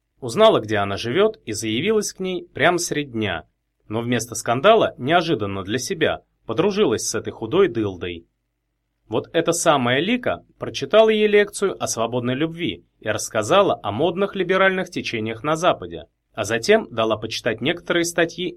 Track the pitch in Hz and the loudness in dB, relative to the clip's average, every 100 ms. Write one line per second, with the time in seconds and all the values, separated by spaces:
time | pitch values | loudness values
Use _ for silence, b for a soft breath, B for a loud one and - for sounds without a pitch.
0 | _ _ 123 143 220 151 107 104 101 95 | _ _ -6 4 6 6 2 -2 -2 -4
1 | 113 156 214 214 - 107 110 113 196 214 | -2 0 0 -2 -8 -6 -4 -2 0 0
2 | 208 - 185 180 - - 156 175 - 147 | -2 -6 -8 -8 -8 0 2 2 -2 -4
3 | 143 113 104 82 - _ _ _ - 110 | -4 -4 -2 -4 -10 _ _ _ -8 -6
4 | 120 120 120 107 - 120 185 220 113 - | -2 -2 -2 -6 -2 2 6 6 4 0
5 | 127 175 165 139 101 98 92 113 - 170 | 0 2 2 -2 -2 -6 -4 -6 -4 -2
6 | - 80 - _ - 135 196 196 175 104 | 0 -2 -8 _ -6 -2 0 2 0 0
7 | - 110 107 - 110 175 185 117 101 90 | -2 -6 -8 -8 -2 2 2 0 -4 -4
8 | 90 85 - _ _ _ _ _ _ _ | -8 -10 -14 _ _ _ _ _ _ _
9 | - 117 - 165 165 165 170 143 120 131 | -6 -4 -2 -2 0 2 2 4 2 0
10 | 185 247 247 87 - - 117 - 139 214 | 0 -2 -2 -6 -10 -12 -10 -8 2 4
11 | 220 214 214 208 202 - 196 - - - | 6 4 4 4 2 -2 -4 -2 -4 -2
12 | 117 123 120 127 165 165 151 82 _ _ | -2 -2 -2 -2 -2 -4 -6 -8 _ _
13 | 107 104 - 110 107 185 180 - 104 104 | -4 -4 -2 -2 2 4 4 0 -4 -2
14 | 170 175 196 196 170 190 190 185 185 135 | -2 0 -2 -2 0 2 2 2 -4 -8
15 | - 113 110 113 151 160 175 - 87 80 | -6 -4 -4 -4 -4 0 2 0 -4 -12
16 | - _ _ - 104 113 113 220 - 113 | -16 _ _ -6 -2 0 4 4 4 -2
17 | 110 107 107 - 120 - 127 175 - 170 | 0 0 -4 -4 -4 -2 -2 -4 -2 0
18 | 170 175 165 170 175 | 0 0 -2 -2 -8